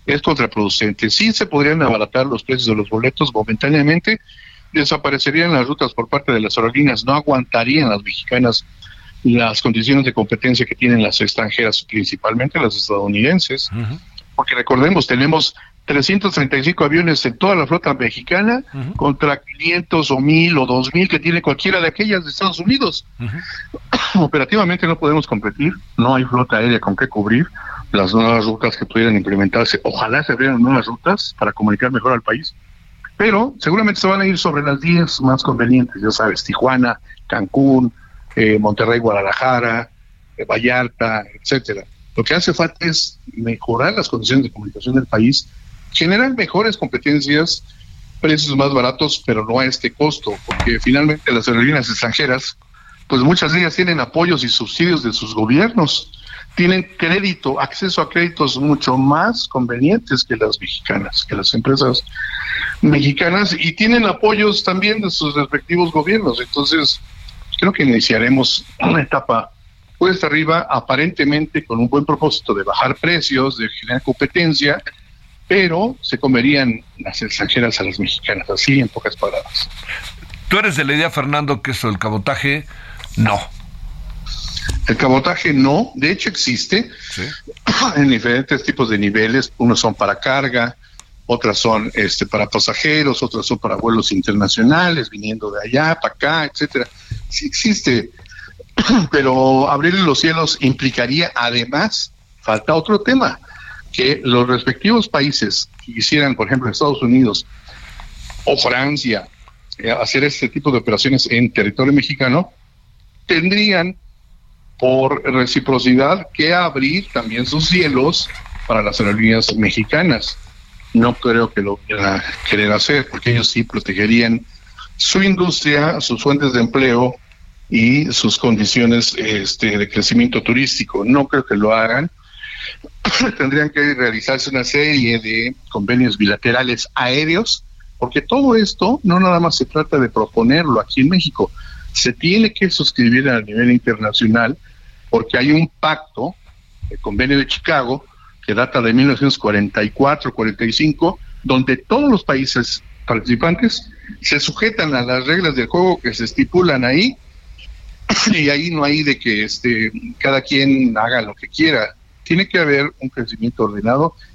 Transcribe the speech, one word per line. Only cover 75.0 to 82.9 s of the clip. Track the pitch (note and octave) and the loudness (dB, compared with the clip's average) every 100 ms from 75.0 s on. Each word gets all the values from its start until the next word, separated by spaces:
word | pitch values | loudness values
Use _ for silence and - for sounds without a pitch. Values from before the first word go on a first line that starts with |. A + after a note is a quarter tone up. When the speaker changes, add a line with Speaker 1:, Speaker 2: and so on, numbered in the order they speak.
| - - - - - | -20 -20 -20 -20 -2
Speaker 1:
pero | G3 F#3 E3 A3+ B3+ | 2 2 0 -2 -4
se | - - | -6 -4
comerían | C3+ B2+ C3 C#3+ B2+ A2+ - - | 2 2 4 2 2 -2 -8 -14
las | - - | -12 -8
extranjeras | A2 - - B2+ A#2+ - | -8 -6 -2 0 0 0
a | |
las | F#2+ F#2 | -4 -4
mexicanas, | G2 - - G2+ - | -4 -4 -4 -6 -4
así | G2 - C#3 | -4 2 2
en | A#2 | 2
pocas | - A2 - | -2 -8 -4
palabras. | G2+ - - - - - - - - - - - - | -4 -4 -8 -8 -8 -12 -12 -12 -12 -16 -18 -14 -2
Speaker 2:
¿Tú | G3 | 0
eres | G#3+ D3 | 0 0
de | |
la | C#3 | 0
idea, | D3 E3 | 0 0
Fernando, | D#3 C3+ D3 D3 C#3 | -2 -2 -2 0 -2
que | - | -4
eso | A#2 A#2 | -4 -2
del | G2 | -2
cabotaje, | A2 G#2+ G2 C3+ C#3+ D3 D3+ - - | -2 -2 -2 -2 -2 -2 -6 -18 -18